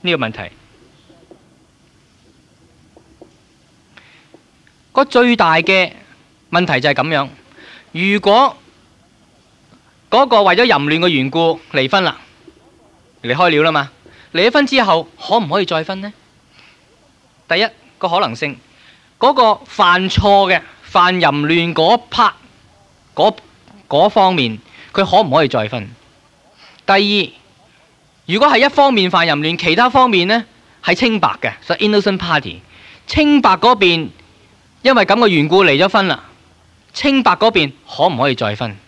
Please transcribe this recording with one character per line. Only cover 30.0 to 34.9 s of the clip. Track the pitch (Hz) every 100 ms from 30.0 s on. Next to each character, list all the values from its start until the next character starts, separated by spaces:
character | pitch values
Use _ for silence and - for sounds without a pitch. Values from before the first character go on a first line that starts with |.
| 254
面 | 196 180
呢， | 226 226 _ _ _
係 | -
清 | 180 247 214
白 | 139 -
嘅， | 117 -
所 | - 170
以 | 208
innocent | 208 202 190
party， | 170 156 - 85 _ - - - -
清 | - 302 294
白 | 240
嗰 | 185 233 233
邊 | 190 170 151 - _ _ _ _ _ _
因 | 254